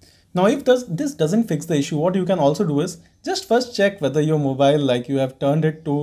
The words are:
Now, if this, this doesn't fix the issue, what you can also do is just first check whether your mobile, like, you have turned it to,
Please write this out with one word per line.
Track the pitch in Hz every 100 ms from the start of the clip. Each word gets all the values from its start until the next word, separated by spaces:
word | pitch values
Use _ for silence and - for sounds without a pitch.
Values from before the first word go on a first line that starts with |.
| - _ _
Now, | 180
if | 196 277 -
this, | 247 247
this | 165 294
doesn't | - 156 214
fix | 226 151
the | - 151
issue, | 139 175
what | 185 185
you | 180
can | 185
also | - 156 185
do | 143
is | 180 - - _
just | - 370 -
first | 240 240
check | - 196 196
whether | 139 147
your | 151 156
mobile, | 139 131 139 151
like, | 139 123 123
you | 139
have | 131 -
turned | 139 156
it | 156 156 156
to, | 143